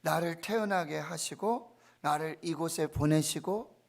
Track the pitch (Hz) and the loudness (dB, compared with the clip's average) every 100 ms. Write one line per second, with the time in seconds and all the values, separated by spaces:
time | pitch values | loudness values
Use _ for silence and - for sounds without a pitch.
0 | 156 156 170 165 165 220 208 190 160 156 | 2 2 0 -4 -2 -2 2 0 0 -4
1 | 151 170 - 143 202 240 - - - _ | -6 -6 -6 -2 0 -2 -4 -20 -20 _
2 | 147 151 160 - 170 151 165 165 151 151 | 0 0 -2 -4 -4 -2 -2 0 -2 2
3 | 151 156 151 156 147 208 240 - | 6 6 4 -2 -2 -2 -4 -18